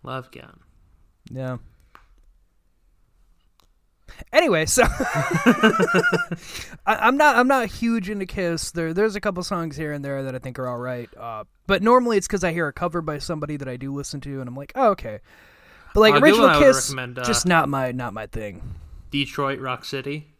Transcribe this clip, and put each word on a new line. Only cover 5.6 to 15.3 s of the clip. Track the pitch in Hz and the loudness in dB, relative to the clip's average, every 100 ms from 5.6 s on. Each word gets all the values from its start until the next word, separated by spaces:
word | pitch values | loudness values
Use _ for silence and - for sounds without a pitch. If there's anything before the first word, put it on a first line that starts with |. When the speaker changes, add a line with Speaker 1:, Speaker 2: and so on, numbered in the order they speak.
| 220 - - - - - - 170 - - - - - | 4 2 0 0 0 -2 -4 -10 -12 -16 -16 -10 -2
Speaker 2:
I'm | 214 220 269 | 2 2 4
not, | 302 240 | 4 4
I'm | 247 | 4
not | 269 226 | 2 0
huge | - 233 233 185 | -4 -2 -2 -4
into | 208 190 | -8 -8
Kiss. | - 180 165 - | -4 -4 -4 -6
There, | - 160 | -4 -4
there's | 170 214 208 | 0 0 0
a | |
couple | 214 180 | -6 -6
songs | 175 185 165 143 | -6 -6 -6 -6
here | 156 | -8
and | 147 | -6
there | 139 139 | -6 -6
that | 135 | -6
I | 127 | -8
think | 131 123 | -10 -8
are | 127 | -8
all | 120 | -6
right. | 123 123 117 - | -8 -8 -10 -14
Uh, | 117 110 107 _ - | -14 -14 -14 _ -2
but | 196 | 0
normally | 208 254 240 214 | 4 4 4 0
it's | - | 0
'cause | 202 | -2
I | 175 | -2
hear | 165 156 | -2 -4
a | |
cover | - 180 170 | -4 -4 -4
by | 156 151 | -6 -8
somebody | - 160 147 147 | -6 -8 -6 -8
that | 135 | -8
I | 123 | -10
do | 135 | -8
listen | 139 139 143 | -8 -8 -10
to, | 139 135 | -10 -10
and | 123 | -10
I'm | 127 | -12
like, | 143 254 | -12 0
"Oh, | 254 | 2
okay." | 190 117 104 _ | 2 -6 -14 _